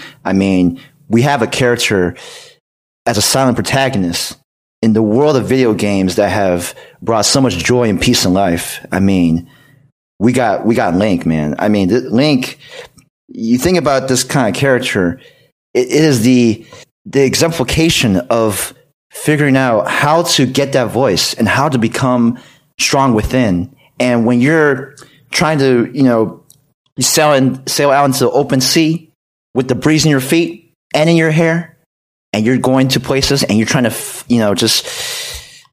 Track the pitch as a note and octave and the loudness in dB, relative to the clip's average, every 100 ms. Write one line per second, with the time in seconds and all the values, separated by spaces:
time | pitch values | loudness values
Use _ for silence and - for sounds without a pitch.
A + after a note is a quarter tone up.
0 | - - G2 F#2+ G2 F#2 F2+ E2+ - _ | -20 -10 -4 0 0 2 0 -2 -10 _
1 | - A2+ C3+ C#3+ A2+ - B2 A#2 - G2+ | -2 0 2 0 -2 0 0 0 0 0
2 | F2+ F2 - - - _ _ _ _ _ | -2 -4 -16 -20 -20 _ _ _ _ _
3 | - G#2+ - C3+ C3 A#2+ G2 C#3 C3+ A#2+ | -4 -2 0 0 0 0 -2 -2 -2 -2
4 | F2 F2 - - _ _ _ _ A2+ G#2+ | -4 -6 -10 -14 _ _ _ _ 0 2
5 | G#2+ A2+ D3 C#3 G2 C3 B2 G2+ G#2 G2+ | 2 2 2 2 0 0 2 0 0 0
6 | F#2 F2 G2+ G2 G2 F2 E2+ - - - | 0 0 0 0 0 -2 -4 -14 -20 -10
7 | - A2+ G#2 C#3 C3 F2 - B2 A#2 F#2+ | -2 0 2 2 0 0 0 2 2 0
8 | - A#2+ G2 F#2 G2 E2+ - - - F#2 | 0 0 2 2 0 -2 -6 -14 -6 -2
9 | G2 F#2+ E2+ E2 E2+ _ _ _ _ _ | 2 2 2 0 -4 _ _ _ _ _
10 | _ - A2 B2+ A#2 F#2+ G#2 A#2 G#2+ E2+ | _ -4 0 2 0 0 0 0 0 0
11 | G#2 F2 E2 D#2+ D2+ - G#2+ G#2+ F#2 A#2+ | 0 0 0 -2 -2 -2 0 0 0 0
12 | - A#2 D3+ C#3 - - - - - _ | 0 0 2 0 -2 -12 -20 -20 -20 _
13 | _ _ - - A2+ B2 E3 F3+ D3 C3+ | _ _ -20 -8 -2 0 2 0 0 0
14 | C3 B2+ - D3 A2+ - C#3 B2 B2 G#2 | 0 -2 -2 -2 0 0 0 0 0 -2
15 | F2+ B2+ - _ _ _ _ A#2+ B2 C#3+ | -2 -4 -12 _ _ _ _ -4 0 2
16 | D#3 B2+ A2+ B2+ A#2+ G#2+ - - - _ | 2 2 4 4 2 0 -8 -20 -20 _
17 | - C#3 C3+ - E3 E3 B2 - D#3+ - | -6 0 0 2 0 -2 -4 0 0 0
18 | A#2 F#2+ - A#2 A2 F#2+ - - _ _ | 0 0 0 0 0 -2 -8 -14 _ _
19 | _ - - D3+ D3 C3+ C3 A2 - - | _ -8 -2 0 2 2 2 0 0 -2
20 | D3 E3 E3+ - B2+ C3 C#3 C3+ A2+ G2+ | 0 0 0 0 0 0 -2 0 -2 0
21 | A2 F2 - - A2 F2+ D3 C3 A2 - | 0 0 -2 -2 -2 0 0 0 -2 -2
22 | C3 B2+ A#2 - - _ _ - - C#3+ | -2 0 0 -2 -10 _ _ -6 -2 0
23 | C3+ G#2+ G#2 B2+ A#2 F2+ F2+ - _ - | 2 0 0 0 0 0 -4 -12 _ -4
24 | B2 A#2+ A2+ A#2+ C3 D#3+ D3 C3 C3 - | -2 0 2 2 2 2 2 0 -6 -18
25 | - _ _ - D#3 D#3 C3+ B2 A2+ C#3+ | -20 _ _ -2 0 2 2 2 0 0
26 | C3 A2+ A2 - _ _ _ _ _ - | 2 2 0 -4 _ _ _ _ _ -6
27 | B2+ - D3+ C#3 C3 C3 - - C#3+ C3+ | -2 2 2 4 2 -2 -6 -2 2 2
28 | C#3+ B2+ B2 C3 C3+ C3+ B2+ E3+ D#3+ E3 | 2 2 0 0 0 0 0 2 0 -2
29 | - _ _ _ _ B2 C3 B2+ D3 D#3 | -8 _ _ _ _ -4 -2 0 0 2
30 | D#3 C#3 C3 E3+ E3 - _ _ _ C3+ | 2 2 0 0 -2 -6 _ _ _ 0
31 | D#3+ E3+ D#3+ D#3 E3 E3 E3+ _ _ _ | 2 2 2 2 0 0 -6 _ _ _
32 | _ _ _ G#2 G#2+ C3 B2+ C3 C3 C3+ | _ _ _ -2 0 0 2 2 2 0
33 | C3 C3+ C3 C#3 - G#2 A2+ C#3+ A#2+ - | -2 -2 0 0 0 0 0 0 -2 -4
34 | - - - A#2+ G#2+ F#2 A2 - - - | -10 -10 -2 0 2 0 0 -2 -6 -10
35 | - - - - - - _ | -10 -10 -12 -14 -18 -20 _